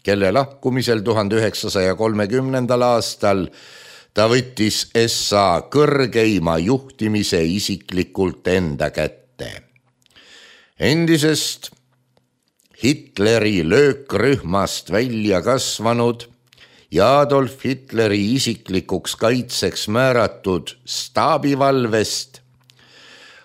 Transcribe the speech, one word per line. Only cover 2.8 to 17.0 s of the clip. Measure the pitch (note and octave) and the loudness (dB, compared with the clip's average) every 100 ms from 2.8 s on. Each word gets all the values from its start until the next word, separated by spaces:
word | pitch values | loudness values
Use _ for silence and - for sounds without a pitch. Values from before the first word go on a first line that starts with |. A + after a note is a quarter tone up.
aastal | B2 A#2 A2 - G#2 G2 E2+ - - - - - - | 2 2 -2 -2 0 0 -2 -8 -20 -20 -20 -20 -8
ta | - A2 | 0 2
võttis | B2 B2+ - G#2+ - - A#2 A#2 | 2 0 -2 -2 -2 -2 0 0
S | - - | 0 0
A | G2+ G2 E2+ - | 2 4 2 0
kõrgeima | C#3+ D3 C#3+ B2+ A2+ A2+ G2+ E2 E2 | 2 2 2 0 2 2 2 0 0
juhtimise | E2+ C3+ C3 - G#2+ G#2+ F#2+ F2+ E2 | 0 -2 -4 -6 -2 -2 0 0 0
isiklikult | G2 - G2 - F#2 F2 - F#2+ - - | -2 -4 -8 -6 -6 -4 -2 -2 -2 -2
enda | F#2 F2 C#2 D2+ | 0 0 -2 -4
kätte. | - D2+ - _ - - G1+ - _ _ _ _ _ - - - - _ - | -4 -6 -6 _ -16 -16 -16 -20 _ _ _ _ _ -20 -20 -20 -20 _ -4
Endisest | F#2+ D#3 E3 D#3+ D3+ D3+ - - - - _ _ _ _ _ _ _ _ _ - | 0 2 2 2 2 0 -4 -8 -16 -20 _ _ _ _ _ _ _ _ _ -4
Hitleri | A#2 D3 - - G#2 A2+ G#2+ G2 | -2 -2 -4 -2 2 2 2 0
löökrühmast | D#2+ C3 C#3+ C3+ - G2 A#2 C3+ F2+ G2 F#2 - - | 2 4 4 2 -4 -2 0 0 0 -2 -2 -4 -4
välja | F#2 B2+ A2+ G#2 F#2 | -2 -2 -2 0 0
kasvanud | F2 C3 - - G#2+ A#2+ A#2+ A#2 - _ _ _ - _ _ | 0 0 -2 -4 -2 0 0 -2 -10 _ _ _ -20 _ _
ja | D#2+ | 2